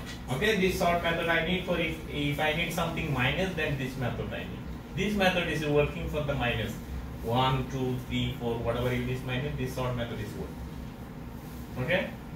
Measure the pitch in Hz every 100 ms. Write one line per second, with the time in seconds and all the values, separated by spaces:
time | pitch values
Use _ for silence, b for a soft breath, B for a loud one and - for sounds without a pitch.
0 | - - - 143 220 202 185 175 175 170
1 | 170 170 165 160 170 180 185 170 160 156
2 | - 139 143 143 156 151 180 180 160 -
3 | 156 131 131 156 190 160 147 135 127 -
4 | 123 - 107 98 - - - - - 139
5 | 208 202 185 180 165 151 151 147 143 170
6 | 160 156 143 127 120 113 104 - - -
7 | - - 113 123 127 135 120 131 127 123
8 | - 123 123 - 120 117 117 123 127 123
9 | 123 127 127 127 147 135 127 - 127 120
10 | 117 - 104 - - - - - - -
11 | - - - - - - - 123 139 185
12 | 233 - -